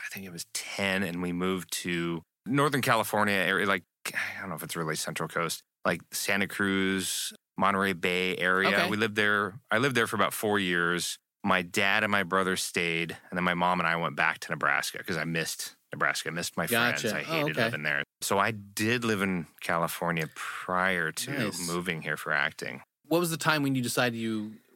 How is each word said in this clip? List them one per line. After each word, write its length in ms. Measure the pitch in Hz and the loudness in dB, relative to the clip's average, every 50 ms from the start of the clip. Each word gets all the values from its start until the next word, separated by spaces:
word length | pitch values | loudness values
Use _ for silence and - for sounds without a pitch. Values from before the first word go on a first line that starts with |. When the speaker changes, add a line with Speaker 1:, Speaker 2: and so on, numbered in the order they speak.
| - | -8
Speaker 1:
I 80 | - - | -10 -10
think 120 | 101 95 | -10 -10
it 60 | 92 | -10
was 140 | 85 82 - - - | -10 -12 -10 -8 -8
ten, 500 | - - - - - 98 98 95 98 98 | -8 -8 -6 -4 -2 0 2 2 2 0
and 180 | 85 87 90 | -2 -2 -2
we 100 | 90 87 | -2 -2
moved 400 | 87 87 92 92 95 90 85 - - - - | -2 0 0 0 0 -2 -4 -6 -6 -6 -2
to 380 | 90 87 87 85 85 82 82 - _ _ _ - | -2 -2 0 0 -2 -2 -4 -6 _ _ _ -4
Northern 340 | - 135 143 139 151 139 131 | -2 2 2 2 2 2 2
California 540 | - 131 120 110 101 - - 104 104 104 101 | 2 2 2 2 2 2 2 2 4 4 4
area, 320 | 95 90 87 98 85 101 | 4 4 4 2 2 2
like, 160 | 98 98 92 - _ _ _ - | 2 0 0 -2 _ _ _ -10
I 340 | - - - - - - - | -8 -6 -4 -6 -6 -6 -8
don't 80 | 98 95 | -8 -8
know 60 | 80 | -8
if 80 | 78 - | -8 -8
it's 120 | 78 - | -6 -4
really 200 | 85 80 78 78 | -4 -2 -2 -2
Central 340 | - - 87 78 - 82 78 | -2 -4 -4 -4 -4 -4 -4
Coast, 320 | - 85 82 80 - - - _ _ _ - | -2 -2 -2 -2 -4 -6 -10 _ _ _ -2
like 160 | 92 90 - - - | -2 -2 -2 -4 -8
Santa 360 | - - - - 101 98 98 | -8 -4 -2 0 0 0 0
Cruz, 840 | 87 - - 101 98 95 95 95 95 95 95 90 - - - - - - - _ _ _ | -2 -2 0 0 2 2 2 2 2 0 0 -2 -2 -4 -4 -4 -6 -8 -12 _ _ _
Monterey 380 | - 95 98 98 95 98 95 92 | 0 2 2 4 4 2 0 0
Bay 420 | 82 92 92 90 92 92 92 90 | 0 0 0 0 2 0 0 0
area. 340 | - 85 92 92 92 95 - | 0 2 2 4 4 4 4
Speaker 2:
Okay. 200 | 98 101 175 180 | 4 2 2 2
Speaker 1:
We 80 | 110 | 2
lived 180 | 104 113 110 104 | 0 0 0 2
there, 440 | 107 104 104 104 101 104 95 98 - - - | 2 4 4 4 2 2 -2 -4 -8 -4 0
I 80 | 107 | 0
lived 180 | 110 127 143 120 | 2 2 2 2
there 120 | 120 113 | 2 2
for 80 | - 117 | 2 2
about 180 | 101 98 69 - | 2 2 2 0
four 240 | - 117 104 104 | 0 0 2 2
years. 600 | 101 95 90 87 87 87 85 87 85 80 - - - _ _ _ _ - | 2 2 2 2 2 2 2 2 0 -2 -4 -6 -8 _ _ _ _ 0
My 180 | 98 92 92 | 2 2 2
dad 420 | 87 87 - 107 98 98 101 107 107 | 2 0 0 2 2 4 4 4 2
and 80 | 101 | 2
my 120 | 104 101 95 | 2 0 2
brother 320 | 85 92 95 92 92 92 | 2 2 2 4 2 2
stayed, 580 | - - - - 95 87 85 82 82 85 82 - - - - | 0 -2 -2 -2 0 0 0 0 0 -2 -4 -6 -10 -10 -6
and 80 | 92 | -2
then 60 | 90 90 | 0 2
my 100 | 90 87 | 2 2
mom 260 | 87 87 90 90 90 | 4 4 2 4 2
and 80 | 85 | 2
I 80 | 82 85 | 2 2
went 200 | 85 85 76 71 | 2 0 -2 0
back 240 | 82 82 80 80 - | 0 0 0 0 -2
to 100 | - - | -4 -6
Nebraska 540 | 82 71 73 71 71 69 - - - - - | -4 0 0 2 2 2 0 -2 -6 -8 -6
'cause 140 | - 87 | -4 -2
I 60 | 78 78 | -2 -2
missed 520 | 82 82 82 80 - - - - - - _ _ _ - | -2 -2 -2 -2 -2 -4 -6 -8 -10 -12 _ _ _ -4
Nebraska. 360 | 78 78 71 - - - - | -2 0 0 0 -2 -4 -4
I 20 | |
missed 260 | 80 87 82 - - | -4 -4 -6 -4 -4
my 80 | 90 85 | -4 -2
friends. 380 | 78 120 117 117 120 73 71 - | 0 2 2 2 2 0 0 -2
Speaker 2:
Gotcha. 120 | 110 101 | -2 -2
Speaker 1:
I 60 | 76 | -2
Speaker 2:
Oh, 20 | 71 | -4
Speaker 1:
hated 280 | - - 156 147 151 | -4 -2 -2 -2 0
Speaker 2:
okay. 140 | 156 135 117 | 0 0 0
Speaker 1:
living 180 | 113 - 78 73 | 0 0 -2 -2
there. 200 | 76 71 71 - - _ - | -2 -2 -2 -2 -6 _ -8
So 180 | - - 101 98 | -4 0 2 2
I 120 | 98 110 | 2 2
did 540 | 110 104 101 101 101 - 107 110 120 127 117 | 0 -4 -8 -10 -4 -2 0 2 2 2 2
live 160 | 113 110 95 | 0 2 2
in 240 | 98 95 92 87 76 - - - | 2 0 0 -2 -4 -6 -12 -8
California 680 | - - 85 85 85 80 - - 87 85 85 82 78 76 - | -4 0 0 2 2 0 -2 -2 -2 0 0 0 -2 -4 -6
prior 800 | - - - - - - - 92 90 92 95 92 87 82 80 | -10 -10 -10 -8 -8 -4 -2 0 2 2 2 2 2 0 -2
to 200 | 80 - - - | -2 -4 -6 -4
Speaker 2:
Nice. 360 | - - 113 98 - - 90 | -2 -2 -2 -2 -2 -4 -4
Speaker 1:
moving 340 | 85 85 87 87 90 82 78 | -2 -2 -2 -2 -2 -4 -4
here 160 | 71 76 76 | -4 -4 -4
for 160 | - - 78 76 | -4 -2 -2 0
acting. 480 | 73 71 73 - - 65 60 62 - - _ _ _ _ | 0 0 0 -2 -6 -8 -8 -10 -10 -14 _ _ _ _
Speaker 2:
What 140 | - 156 175 | 0 2 2
was 100 | 175 165 | 2 0
the 80 | 160 | -2
time 240 | - - 165 156 151 | 0 2 2 2 4
when 140 | 143 135 135 | 2 2 2
you 60 | 131 | 2
decided 360 | 120 113 - 139 123 123 117 | 0 0 2 2 2 2 0
you, 360 | 113 113 113 110 107 107 107 110 - _ _ _ | -2 -2 -2 -2 -2 -4 -6 -10 -16 _ _ _